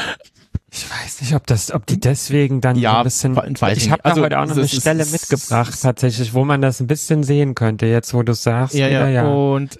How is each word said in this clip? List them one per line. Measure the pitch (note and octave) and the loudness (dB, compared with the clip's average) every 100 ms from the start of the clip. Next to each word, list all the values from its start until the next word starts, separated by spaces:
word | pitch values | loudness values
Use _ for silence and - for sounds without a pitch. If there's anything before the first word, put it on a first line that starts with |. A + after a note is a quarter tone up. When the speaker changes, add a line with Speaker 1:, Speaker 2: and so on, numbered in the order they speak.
| - - _ _ _ - _ | -8 -12 _ _ _ -14 _
Speaker 1:
Ich | - - | -14 -12
weiß | - - - | -12 -12 -8
nicht, | B2 D3 | -2 -2
ob | - | 0
das, | A2 - | -2 -2
ob | - - | -6 -2
die | F#3 | -2
deswegen | B2 C#3 - C#3+ C#3 C3+ | 0 -2 0 0 2 2
dann | C3 B2 | 0 2
Speaker 2:
Ja, | A#2 | 4
Speaker 1:
so | A2 | 4
ein | |
bisschen, | B2+ - C3 C3 | 2 0 -2 -2
Speaker 2:
we-, | - C3+ | -2 -2
weiß | G2 G#2+ | 0 0
ich | A2+ | 0
Speaker 1:
ich | |
hab | D#3+ | 2
Speaker 2:
nicht. | D3 | 2
Also, | D#3+ | 2
Speaker 1:
da | D3+ | 2
heute | C#3+ | 0
auch | D3+ | 0
noch | |
Speaker 2:
es | C#3+ | 0
Speaker 1:
eine | C#3+ | 0
Speaker 2:
ist, | C3+ | 0
Speaker 1:
Stelle | D#3 D#3+ | 0 0
Speaker 2:
es | D3+ | 0
ist, | D#3+ - | -4 -2
Speaker 1:
mitgebracht, | C3+ - A#2 A#2 - | -4 0 0 0 -2
tatsächlich, | C3 A#2+ B2+ A2+ A#2+ | -2 0 0 -2 -2
wo | B2 C#3 | 0 0
man | C#3+ | 2
das | C3+ B2+ | 0 0
ein | B2 | -2
bisschen | D3+ - D#3 | -2 0 0
sehen | C#3 C#3+ C#3+ B2 | 2 2 2 0
könnte, | A2+ G#2+ A2+ | 0 0 2
jetzt | A#2 - | 2 0
wo | B2 | 0
du's | A#2 A2+ | 0 0
sagst. | - A#2 C3 | 0 0 0
Speaker 2:
Ja, | C#3+ C3+ | 0 2
ja, | C3+ | 2
Speaker 1:
Ja, | C#3 | 2
ja. | C3 C#3+ | 2 2
Speaker 2:
und | C#3+ C#3 C#3 C#3 - | 2 2 0 -2 -4